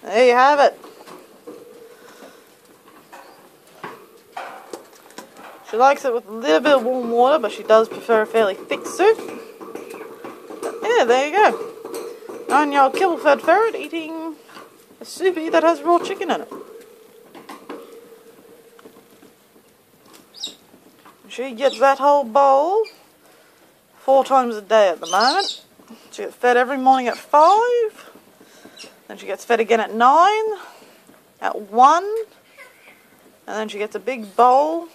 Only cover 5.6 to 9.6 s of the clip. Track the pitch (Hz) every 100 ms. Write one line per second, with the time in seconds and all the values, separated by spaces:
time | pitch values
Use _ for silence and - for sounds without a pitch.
5.6 | - 214 262 285 262 233 196 220 277 311
6.6 | 302 277 233 254 233 233 254 302 220 -
7.6 | - 220 226 - - 220 214 226 208 196
8.6 | - 277 - - 392 440 - - - -